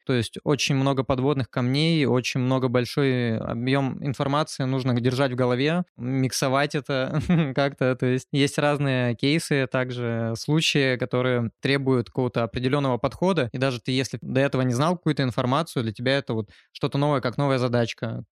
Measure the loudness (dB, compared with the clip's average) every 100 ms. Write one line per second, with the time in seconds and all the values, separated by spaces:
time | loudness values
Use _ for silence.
0 | -2 0 0 -4 -2 0 2 2 2 0
1 | 0 0 0 0 -2 -2 0 2 2 2
2 | 2 2 0 -2 0 2 2 0 0 0
3 | 0 0 0 -2 -4 -4 0 0 0 -4
4 | -6 -4 0 0 -2 -4 -2 -2 0 0
5 | 2 2 0 0 0 0 0 0 -4 -6
6 | -4 0 0 0 0 0 0 -2 -4 -4
7 | -2 -2 2 2 2 0 -2 0 -2 0
8 | 0 0 -2 0 0 2 0 0 0 0
9 | 0 0 0 0 0 0 0 -2 -2 -4
10 | -4 -2 -2 -4 0 0 2 2 2 0
11 | 0 0 2 2 0 -2 0 2 2 0
12 | 0 -2 -2 0 -2 -2 0 0 0 0
13 | -2 0 0 2 0 0 -2 -2 -2 -2
14 | -2 -6 -4 0 2 2 0 2 0 0
15 | -2 0 -2 0 0 0 -2 -4 -4 -2
16 | 0 0 0 -4 -6 -12 _ -6 -4 0
17 | 0 0 -2 -2 0 2 2 2 0 -2
18 | -8 -8 -10